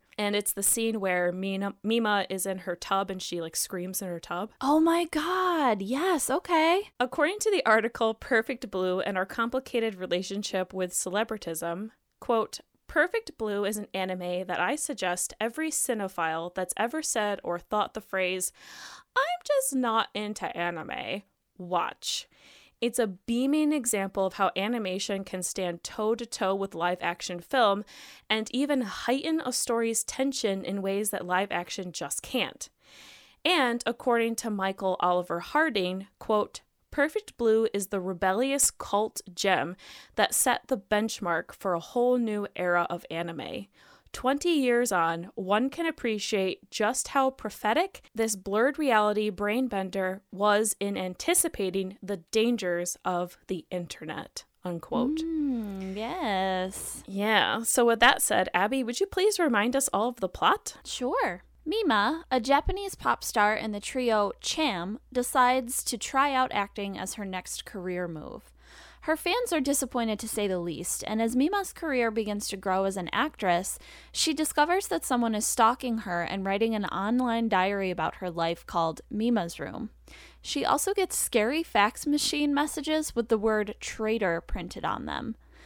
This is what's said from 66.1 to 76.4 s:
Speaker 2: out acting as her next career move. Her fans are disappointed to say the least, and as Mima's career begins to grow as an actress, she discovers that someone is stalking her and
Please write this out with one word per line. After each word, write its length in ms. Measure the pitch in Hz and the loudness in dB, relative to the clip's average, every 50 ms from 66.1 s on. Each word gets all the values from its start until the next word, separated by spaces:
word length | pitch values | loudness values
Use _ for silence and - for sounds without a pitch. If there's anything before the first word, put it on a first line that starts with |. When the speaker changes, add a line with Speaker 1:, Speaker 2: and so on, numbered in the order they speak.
| - 269 277 294 | 0 2 2 2
Speaker 2:
out 200 | 269 254 262 - | 2 2 0 0
acting 440 | - 208 202 - - 214 202 196 190 | 0 -2 -2 -2 -4 -6 -6 -6 -6
as 180 | 196 185 190 - | -6 -6 -8 -8
her 100 | 226 202 | -8 -8
next 400 | 190 185 185 - - - - - | -6 -6 -8 -8 -8 -10 -12 -12
career 420 | - - 196 175 185 180 175 180 | -12 -10 -8 -6 -4 -4 -4 -4
move. 460 | 170 165 151 - - - - - - - _ - - - - - - - - | -4 -6 -8 -10 -10 -12 -14 -16 -18 -20 _ -20 -20 -20 -20 -20 -20 -20 -6
Her 160 | - - 320 | -2 -2 0
fans 360 | 302 - 349 370 494 494 - | 0 0 0 0 0 0 0
are 80 | 349 311 | 0 0
disappointed 600 | 254 277 285 - 269 247 - 247 233 220 214 208 | 2 2 0 0 0 -2 -2 -2 0 0 -2 -4
to 80 | - 226 | -4 -6
say 180 | - 220 208 | -4 -2 0
the 140 | 196 185 180 | 0 0 0
least, 420 | 170 175 156 - 180 - - - - - | -2 -2 -4 -6 -6 -6 -6 -6 -4 -2
and 120 | 214 220 | 0 0
as 140 | 226 226 240 | 2 2 4
Mima's 380 | 254 277 339 403 403 381 - | 4 2 4 2 0 -2 -4
career 400 | - - 330 320 269 247 233 226 | -8 -6 -4 -2 0 2 2 2
begins 340 | 214 226 214 208 208 202 - - | 0 0 -2 -2 -2 -4 -4 -6
to 80 | 202 | -6
grow 280 | 190 - 196 185 190 196 | -4 0 0 2 2 2
as 120 | 196 196 | 0 0
an 140 | 196 175 - | -2 -4 -2
actress, 680 | - - 262 311 - - - 185 175 170 190 - - - - - - - - - | 0 0 0 0 -2 0 2 4 4 4 2 -2 -8 -10 -12 -18 -20 -20 -18 -8
she 200 | - - - 320 | -4 -2 0 0
discovers 540 | 311 311 311 - - - 294 330 349 392 - | 2 0 0 0 2 2 4 4 4 0 0
that 180 | - - 330 - | 0 -4 -2 -2
someone 300 | - 262 240 240 226 220 | 0 0 2 2 2 0
is 100 | 208 220 | 0 0
stalking 540 | - - - 226 220 247 - - 247 226 220 | 0 2 4 4 4 4 2 -2 -4 -4 -4
her 240 | 208 202 175 175 | -2 -2 -2 -2
and 240 | 170 - - 196 | -2 -2 -4 -4